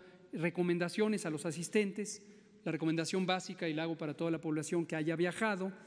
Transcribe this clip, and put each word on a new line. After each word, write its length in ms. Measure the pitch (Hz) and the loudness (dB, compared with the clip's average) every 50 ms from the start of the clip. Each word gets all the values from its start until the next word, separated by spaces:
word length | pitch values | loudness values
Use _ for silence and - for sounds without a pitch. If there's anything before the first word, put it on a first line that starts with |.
| - - - - - - | -10 -20 -20 -20 -18 -10
recomendaciones 920 | - - 156 175 165 - 175 175 175 175 175 175 - - 214 214 214 196 - | -6 0 0 0 2 2 2 2 4 2 2 0 2 2 2 2 2 0 0
a 40 | 170 | -2
los 160 | 156 147 - | -4 -2 -2
asistentes. 760 | 175 151 170 170 - - 220 208 196 190 - 208 196 - - - - - - - - - - - | -4 -4 -4 -4 2 2 4 4 2 0 -4 -6 -6 -6 -12 -14 -20 -20 -20 -20 -20 -16 -8 -4
La 80 | 170 | -2
recomendación 540 | 156 156 160 160 165 165 160 151 - 185 185 | -2 0 2 2 2 2 0 2 2 0 2
básica, 420 | 170 185 185 180 - 185 - 180 165 | 2 2 0 0 -6 -8 -4 -2 -2
y 60 | 151 | 0
la 100 | 151 160 | 0 0
hago 140 | 165 165 151 | -2 -2 -4
para 180 | 165 151 143 | -4 -6 -4
toda 160 | - 165 165 | -2 0 0
la 80 | 165 156 | 0 0
población 460 | - 165 151 156 147 - 180 175 165 | 0 -2 -2 -2 0 0 0 0 0
que 100 | - 165 | 0 -2
haya 200 | 160 156 160 165 | -2 0 0 0
viajado, 580 | 160 175 180 170 - 226 220 208 180 185 196 190 - - | 2 0 0 0 0 0 0 0 0 -2 -4 -6 -8 -16